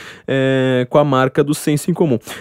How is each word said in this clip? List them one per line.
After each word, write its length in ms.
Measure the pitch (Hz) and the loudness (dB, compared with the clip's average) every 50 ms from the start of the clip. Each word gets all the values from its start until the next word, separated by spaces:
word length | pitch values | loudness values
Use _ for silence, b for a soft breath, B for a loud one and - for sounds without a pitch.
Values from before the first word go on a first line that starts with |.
| B B B B B | B B B B B
é, 600 | - 135 135 135 135 135 131 131 131 131 127 123 123 | -4 -2 0 0 0 0 0 0 0 0 0 0 2
com 80 | - | 2
a 80 | 151 147 | 2 4
marca 400 | 147 135 131 131 127 - - 139 | 4 2 2 2 2 2 0 0
do 80 | 139 147 | 0 -2
Senso 380 | - - - 151 143 - - | -2 -2 -2 -2 0 0 -2
em 40 | 175 | -2
Comum. 240 | - 185 160 - - B B B B | 0 0 0 0 -2 B B B B